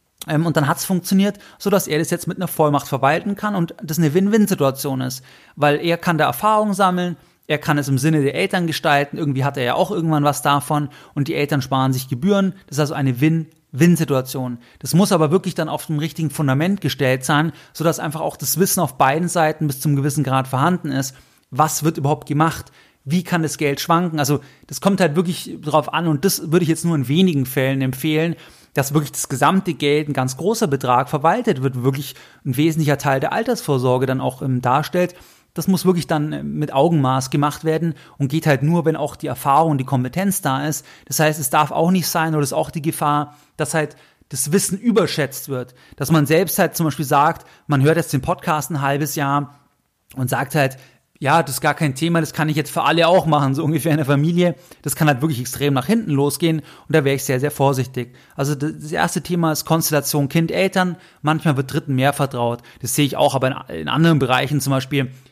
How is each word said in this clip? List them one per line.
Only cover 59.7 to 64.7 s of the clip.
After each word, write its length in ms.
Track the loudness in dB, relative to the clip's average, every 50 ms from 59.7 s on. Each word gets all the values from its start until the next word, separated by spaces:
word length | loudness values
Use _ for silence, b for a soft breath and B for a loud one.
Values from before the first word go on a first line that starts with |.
| 0 0 0 0 0 0 -2 0 -2 -2 -2 0
Kind-Eltern. 680 | 0 0 0 0 0 0 0 0 0 0 0 -2 -2 B B B B B B
Manchmal 340 | -2 -2 0 2 0 0
wird 160 | 0 -2 -2 -4
Dritten 240 | -6 -4 -2 -2
mehr 160 | 2 2 2 2
vertraut. 500 | 0 -2 -2 -2 -2 -2 -2 -4 -6 B B B B
Das 140 | -8 -4 0
sehe 120 | 2 2
ich 100 | 2 2
auch, 180 | 2 2 2 2
aber 320 | 2 0 0 -2 -4 -10 -10
in, 80 | -10 -8
in 80 | -6 -4
anderen 320 | 0 4 4 4 6 4
Bereichen 400 | 4 2 2 0 2 0 -2 -2
zum 100 | 0 0